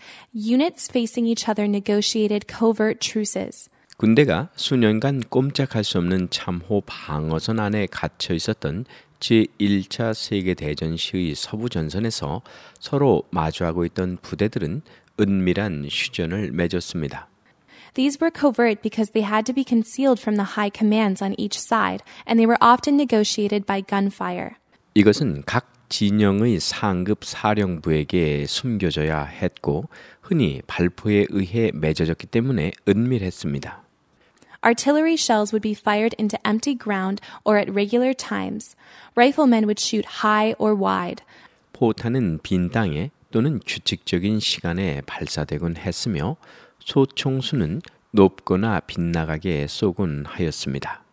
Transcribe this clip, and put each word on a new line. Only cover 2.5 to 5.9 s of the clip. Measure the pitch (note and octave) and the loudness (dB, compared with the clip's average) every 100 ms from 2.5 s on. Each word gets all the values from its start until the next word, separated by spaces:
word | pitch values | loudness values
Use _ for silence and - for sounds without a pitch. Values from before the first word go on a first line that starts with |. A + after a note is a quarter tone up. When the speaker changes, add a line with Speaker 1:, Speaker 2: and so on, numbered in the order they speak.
| - A3+ A3 A3 A#3 | 0 2 2 0 0
Speaker 1:
truces. | - A3 G#3 F#3+ - - - _ _ - | -4 -2 -2 -2 -6 -10 -16 _ _ 0
Speaker 2:
군대가 | A2 A#2 C#3+ E2+ D#3 | 4 6 6 2 -2
수년간 | - - C3 A2 A2 C3+ C#3 A#2 | -6 -2 4 4 4 0 -2 -2
꼼짝할 | C3 C#3 - C3+ A2+ | 0 0 0 -2 0
수 | G2+ | 0